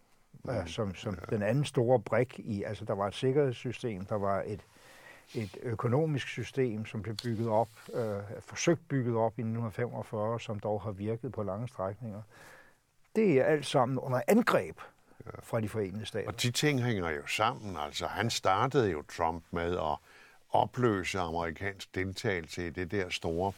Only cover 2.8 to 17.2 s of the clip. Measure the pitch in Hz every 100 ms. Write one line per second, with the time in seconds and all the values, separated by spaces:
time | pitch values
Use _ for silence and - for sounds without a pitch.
2.8 | 110 101 101 - 131 143 135 117 127 -
3.8 | 120 92 98 107 98 98 - 95 - -
4.8 | - - - - - 123 104 - 127 107
5.8 | 120 131 160 131 - - 110 135 127 107
6.8 | 110 113 98 107 123 110 117 107 113 -
7.8 | - 127 110 101 101 98 - - - 165
8.8 | - 139 120 113 113 123 113 113 113 123
9.8 | 120 123 - 107 107 117 - 104 107 104
10.8 | 107 95 104 113 131 107 101 101 123 -
11.8 | 95 104 117 101 107 - - - - _
12.8 | _ _ _ 214 208 131 - 156 139 143
13.8 | 120 131 131 123 - 214 - 123 90 -
14.8 | - _ _ - - - - 117 107 110
15.8 | 95 101 101 107 110 - 120 - 151 135
16.8 | 120 101 85 73